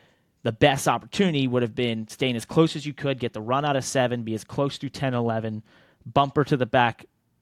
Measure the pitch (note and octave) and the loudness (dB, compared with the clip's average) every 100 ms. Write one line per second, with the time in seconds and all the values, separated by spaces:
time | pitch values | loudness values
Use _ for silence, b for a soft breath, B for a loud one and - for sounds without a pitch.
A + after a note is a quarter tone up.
0 | b b b b B2 A2 D3 C3+ - A#2+ | b b b b -6 2 4 4 0 -2
1 | - - G3 D3 C3 B2 A#2+ A2 B2 A2+ | -2 0 0 2 0 0 0 0 -2 -2
2 | A2 - C3 A#2 - - D#3+ D#3+ D3 C#3 | -6 -4 -2 -2 0 4 4 2 -8 -6
3 | D3 C3 A#2+ A2 G#2+ C3 D3 C#3 B2 C3+ | -4 -2 -4 -6 -2 0 0 0 0 0
4 | B2 A#2+ A2+ A2 - - C#3 - C#3+ - | 0 0 -4 -6 -6 -2 -2 -2 -10 -4
5 | C3+ B2 A#2 A2+ A2 G#2+ - b b b | -2 0 0 -2 -4 -6 -12 b b b
6 | - B2+ C#3 D3+ C3+ C#3+ A#2+ C3 A#2+ - | -2 0 2 2 2 2 2 4 2 0
7 | - _ _ _ | -12 _ _ _